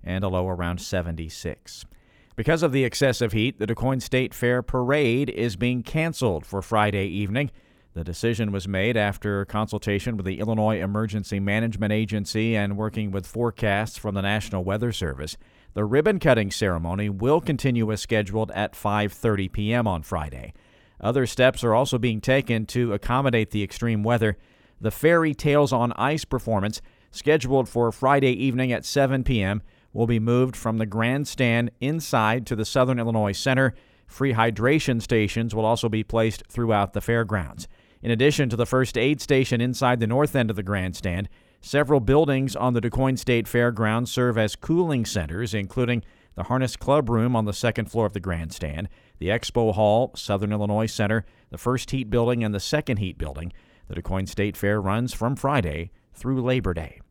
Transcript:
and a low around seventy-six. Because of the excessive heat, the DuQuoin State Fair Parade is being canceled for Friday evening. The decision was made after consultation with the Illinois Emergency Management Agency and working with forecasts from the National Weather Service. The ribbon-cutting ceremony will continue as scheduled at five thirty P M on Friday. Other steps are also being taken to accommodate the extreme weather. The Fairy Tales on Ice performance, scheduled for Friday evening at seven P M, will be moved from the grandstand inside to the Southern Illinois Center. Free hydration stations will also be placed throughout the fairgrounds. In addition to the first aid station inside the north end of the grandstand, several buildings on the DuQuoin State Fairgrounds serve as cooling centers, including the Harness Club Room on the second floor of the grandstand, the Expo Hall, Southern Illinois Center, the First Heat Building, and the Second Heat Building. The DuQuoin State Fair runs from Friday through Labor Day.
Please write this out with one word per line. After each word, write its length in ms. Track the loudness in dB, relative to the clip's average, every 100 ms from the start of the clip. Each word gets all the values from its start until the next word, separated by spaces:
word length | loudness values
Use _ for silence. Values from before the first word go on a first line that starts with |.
and 220 | -4 -4 -2
a 20 |
low 180 | -2 -2
around 360 | -2 -4 -4
seventy-six. 1040 | -4 -4 -4 -6 -10 -8 -10 -10 -16 -20 -20 -20 _ _ _ -4
Because 280 | 0 2
of 100 | 2
the 100 | 2
excessive 480 | 0 2 2 2 0
heat, 280 | 2 0 0
the 80 | -4
DuQuoin 340 | -2 0 -2
State 320 | 0 0 0
Fair 280 | 0 0 0
Parade 680 | 0 -2 0 2 2 2 0
is 260 | -2 -4 0
being 280 | -2 -2
canceled 640 | -4 -2 -2 0 0 0 -4
for 160 | -8
Friday 440 | 0 2 2 0 -2
evening. 460 | -2 -2 -2 -4 -8 _ _ _
The 100 | -10
decision 480 | -8 -2 -2 0 -2
was 160 | -2 -2
made 300 | 0 0 2
after 480 | 0 -2 -4 -2 -2
consultation 720 | -4 -4 -4 -2 -2 -2 -4
with 80 | -4
the 140 | -4
Illinois 420 | -2 0 2 0
Emergency 580 | -2 -2 -2 -4 -4 -2
Management 540 | 0 0 0 -2 0
Agency 640 | 0 0 -2 -2 0 2 2
and 180 | 0 -2
working 340 | -4 -4 -4
with 160 | -6 -6
forecasts 720 | -4 -4 0 0 0 -2 -6
from 180 | -4 -2
the 60 |
National 440 | 0 -2 -2 -4 -2
Weather 260 | -2 -2
Service. 460 | -2 -6 -6 -10 -12 -20 _ -10 -4
The 100 | 2
ribbon-cutting 680 | 4 4 2 4 4 2
ceremony 560 | 0 0 0 -2 -2 -2
will 320 | -2 2 2
continue 500 | 2 0 0 2 0
as 80 | -2
scheduled 500 | 0 0 0 -2 -2
at 240 | -4 -6 -2
five 380 | -2 0 0
thirty 340 | 0 0 0 -2
P 240 | -2 0
M 140 | 0 0
on 160 | -2
Friday. 480 | -4 -6 -6 -10 -16 -18 _ _ _ -4
Other 240 | 0 0 0
steps 400 | 4 4 4 2
are 80 |
also 240 | 4 4 0
being 240 | 0 0
taken 440 | 2 2 2 -2 0
to 260 | -2 0
accommodate 580 | -2 0 0 2 2 2
the 120 | -2
extreme 400 | -4 -2 -2 0
weather. 340 | 2 2 2 0 -12 _ _ _
The 120 | -4
Fairy 420 | 2 4 4 2
Tales 400 | 0 2 4 4
on 180 | 2 0
Ice 300 | 0 -2 -2
performance, 580 | -2 -4 0 -2 -2 -6 -14 _ _
scheduled 560 | -4 2 2 4 0 2
for 240 | 0 0
Friday 400 | 2 2 4 4
evening 400 | 2 0 0 0
at 140 | -2 -2
seven 360 | 0 2 2 2
P 160 | 2
M, 200 | 2 -2 -6 _ _
will 160 | -2 0
be 120 | 2
moved 360 | 4 4 2 0
from 220 | -4 -2
the 80 | -2
grandstand 840 | 0 0 0 -4 0 2 2 0 _
inside 640 | -4 -4 0 2 2 0 -2
to 80 | -4
the 80 |
Southern 360 | 0 2 2 2
Illinois 340 | 0 0 0
Center. 400 | 0 0 4 2 0 _ _ -20
Free 260 | -2 0
hydration 680 | 4 2 4 2 2 2 -2
stations 520 | 2 2 2 0 -2
will 120 | 0 2
also 240 | 2 0
be 160 | -2 0
placed 380 | 2 2 0 -8
throughout 460 | -4 2 2 2
the 80 | -2
fairgrounds. 640 | 0 0 0 -2 -4 -12 -16 -18 _ _
In 100 | -2
addition 360 | 4 4 4 0
to 60 | 0
the 100 | 0
first 320 | 2 0 0
aid 220 | 0 0
station 400 | 2 2 2 0
inside 400 | 0 0 0 2
the 80 | 2
north 300 | 2 2 0
end 120 | 0
of 60 | -2
the 80 |
grandstand, 640 | -2 -2 -2 -4 -4 -4 -6 -10 _ _
several 400 | -2 0 4 2
buildings 560 | 4 4 4 2 0 0
on 200 | 0 0
the 60 |
DuQuoin 380 | 0 0 0 0
State 280 | 2 0 2
Fairgrounds 600 | 2 2 2 0 0 -2
serve 280 | 0 0 2
as 180 | 0 -2
cooling 500 | -2 0 2 0 0
centers, 480 | -2 -4 -4 -4
including 480 | -4 -4 -2 0 0 -4 _ _ -10
the 80 |
Harness 320 | -2 0 0 -2
Club 340 | 2 2 4
Room 260 | 2 2 2
on 100 | 0
the 80 |
second 380 | 0 -2 -2 -4
floor 160 | 0 -2
of 60 |
the 60 | -2
grandstand, 720 | -4 -4 -6 -8 -8 -6 -10 -12 _ -6
the 80 | -2
Expo 440 | -2 0 0 0 4
Hall, 360 | 4 4 0 -6
Southern 360 | -4 -2 0
Illinois 360 | -2 0 0 -2
Center, 380 | -2 0 0 -2 _ _
the 80 | -6
First 320 | -2 -2 -2
Heat 180 | -6 -2
Building, 340 | 0 2 0
and 120 | 0 -2
the 40 |
Second 380 | -2 -2 0 -2
Heat 220 | -2 -6
Building. 340 | -8 -8 -10 -12 _ _ -12
The 60 |
DuQuoin 340 | -10 -4 -4 -4
State 300 | -2 -2 0
Fair 240 | 0 0
runs 320 | 0 -2 -2
from 220 | -2 -2 0
Friday 560 | 0 0 0 -2 -8 _ _
through 300 | -10 -4 -2
Labor 320 | 0 0 0
Day. 260 | -4 -8 -14 -20